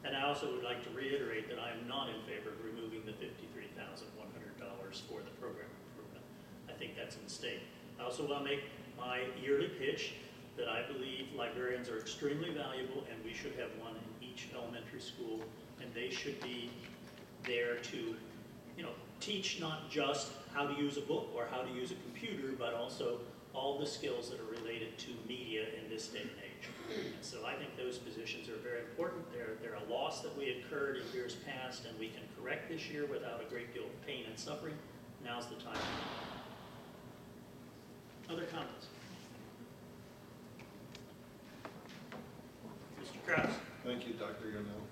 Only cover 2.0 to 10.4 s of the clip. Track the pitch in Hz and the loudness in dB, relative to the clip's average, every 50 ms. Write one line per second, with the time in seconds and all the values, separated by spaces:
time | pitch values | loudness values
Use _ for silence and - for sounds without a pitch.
2 | - 120 110 110 110 123 143 139 - 110 98 - - 110 113 117 113 110 110 113 | 2 2 0 -2 -2 -2 -4 -2 -2 -4 -4 -2 -4 -4 -2 -2 -2 -2 -2 -4
3 | 107 107 104 - - 123 - - - 113 117 107 - - - - - - - - | -4 -4 -4 -4 -4 -6 -6 -6 -8 -8 -6 -6 -8 -6 -6 -6 -6 -6 -6 -8
4 | - - - - - - - - - - - - - - - - - 98 - - | -8 -8 -8 -8 -8 -8 -8 -8 -8 -8 -8 -8 -6 -6 -6 -6 -6 -6 -6 -6
5 | - - - - - - - - - - - - - - - - - - - - | -6 -4 -4 -4 -4 -6 -6 -4 -4 -4 -2 -4 -6 -8 -8 -10 -12 -10 -10 -10
6 | - - - - - - - - - - - - - - - - - - - - | -10 -8 -10 -10 -10 -10 -12 -12 -12 -12 -10 -10 -8 -6 -6 -4 -4 -4 -2 -4
7 | - - - - - - - - - 123 - - - - - - - - - - | -4 -4 -4 -6 -6 -6 -4 -2 0 0 0 -2 -4 -8 -10 -12 -12 -12 -6 -2
8 | - 170 - - 151 139 143 139 139 139 143 139 - - - - - - - 139 | 0 0 2 4 4 4 6 4 6 6 4 4 4 -2 -6 -8 -10 -8 -6 -2
9 | - 127 123 123 127 127 - 123 123 139 143 139 - - - - 131 139 - - | 0 2 4 4 4 2 0 0 8 10 10 10 10 6 4 4 4 4 4 4
10 | - - - - - - - - | 2 0 -2 -4 -8 -8 -10 -10